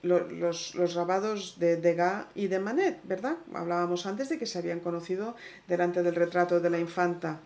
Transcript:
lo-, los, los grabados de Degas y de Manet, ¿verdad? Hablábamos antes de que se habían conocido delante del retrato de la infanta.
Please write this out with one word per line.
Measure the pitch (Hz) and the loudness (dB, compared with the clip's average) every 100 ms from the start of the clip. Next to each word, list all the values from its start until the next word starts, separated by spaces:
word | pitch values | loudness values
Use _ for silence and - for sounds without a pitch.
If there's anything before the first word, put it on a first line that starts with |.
lo-, | 175 175 - | 4 2 2
los, | 165 170 165 - - | -2 -2 -2 -8 0
los | 175 170 | 0 0
grabados | 170 190 214 208 180 - | 0 0 0 -4 -6 0
de | 170 170 | 2 4
Degas | 170 170 175 202 - - | 4 4 2 0 -8 -4
y | 196 | -2
de | 190 | 0
Manet, | 202 262 381 - | 0 2 2 0
¿verdad? | - 190 240 330 - | -6 -4 -4 -6 -6
Hablábamos | - 170 175 175 175 196 | -8 -2 0 0 0 -2
antes | 202 269 | -6 -4
de | 320 | -4
que | 220 | -4
se | 180 | -4
habían | 170 170 | -4 -4
conocido | 170 170 165 185 220 233 - - - | -4 -6 -4 -4 -4 -8 -16 -20 -2
delante | 175 175 175 | 2 2 2
del | 175 170 | 2 2
retrato | 170 180 175 175 | 2 4 4 4
de | 170 | 4
la | 170 | 2
infanta. | 170 - 175 170 160 156 | -2 0 0 0 -4 -8